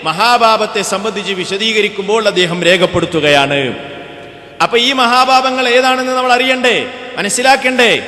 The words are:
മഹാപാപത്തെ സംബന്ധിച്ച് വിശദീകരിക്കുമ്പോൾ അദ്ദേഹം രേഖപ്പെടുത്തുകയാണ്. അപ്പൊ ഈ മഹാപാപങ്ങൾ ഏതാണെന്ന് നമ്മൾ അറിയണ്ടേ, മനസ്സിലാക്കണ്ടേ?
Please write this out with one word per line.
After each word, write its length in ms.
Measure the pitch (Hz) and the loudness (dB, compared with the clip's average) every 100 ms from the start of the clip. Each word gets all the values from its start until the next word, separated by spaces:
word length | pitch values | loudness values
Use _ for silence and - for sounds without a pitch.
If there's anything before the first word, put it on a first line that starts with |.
മഹാപാപത്തെ 760 | 160 170 233 240 226 220 214 208 | -4 0 2 4 4 2 0 -4
സംബന്ധിച്ച് 500 | 185 190 214 196 190 | -4 -4 -4 -6 -6
വിശദീകരിക്കുമ്പോൾ 920 | 185 175 196 220 214 202 208 196 220 214 | -6 -4 -4 -2 0 -2 -4 -2 0 0
അദ്ദേഹം 360 | 180 175 175 | 0 0 0
രേഖപ്പെടുത്തുകയാണ്. 1120 | 170 185 180 175 165 160 147 143 139 143 131 - - - - - - - - - | 2 2 2 0 -2 0 2 2 2 0 -2 -6 -12 -16 -16 -18 -20 -20 -20 -4
അപ്പൊ 160 | 170 240 | 0 2
ഈ 140 | 247 | 0
മഹാപാപങ്ങൾ 760 | 269 240 247 254 262 262 254 254 | 2 2 2 4 4 2 0 2
ഏതാണെന്ന് 440 | 247 254 262 254 | 2 2 0 -2
നമ്മൾ 200 | 254 254 | -2 -2
അറിയണ്ടേ, 540 | 247 262 254 247 185 113 - - - | -2 -2 0 0 0 -4 -10 -12 -8
മനസ്സിലാക്കണ്ടേ? 840 | 202 220 262 269 262 254 233 165 | -4 0 2 2 2 2 2 2